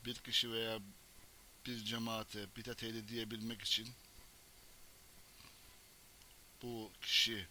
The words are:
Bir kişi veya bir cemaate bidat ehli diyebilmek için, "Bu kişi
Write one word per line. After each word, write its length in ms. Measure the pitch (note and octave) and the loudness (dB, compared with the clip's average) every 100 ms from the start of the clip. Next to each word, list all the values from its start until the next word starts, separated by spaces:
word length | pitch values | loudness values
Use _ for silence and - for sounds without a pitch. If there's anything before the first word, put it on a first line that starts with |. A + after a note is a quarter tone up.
| A#2+ | -4
Bir 100 | A#2+ | -4
kişi 360 | - - A#2+ | 4 6 6
veya 280 | A2+ A2+ A2 G2+ - - - - - - - - | 4 4 2 -2 -12 -16 -16 -16 -16 -18 -8 -2
bir 200 | A#2+ G#2+ | 0 2
cemaate 640 | A#2 A2+ A2+ G#2+ G#2+ G2 A#2 | 2 4 2 0 -2 -4 -4
bidat 280 | A#2 A#2+ | -4 -2
ehli 240 | A2+ A2+ G#2 | 0 0 0
diyebilmek 540 | A#2 G#2+ A2 A2 A2+ | 0 0 0 0 0
için, 320 | - A#2 A2+ B2+ - - - - - - - - - - - - - - - - - - - - - - - - - - | 4 4 4 -8 -14 -16 -16 -16 -18 -16 -16 -14 -14 -16 -16 -16 -16 -16 -16 -16 -16 -18 -18 -18 -18 -18 -18 -18 -18 -8
"Bu 300 | B2 A#2 G#2+ - | -4 -2 -4 -4
kişi 460 | - - A2 A2 F#2 | 8 8 10 4 -2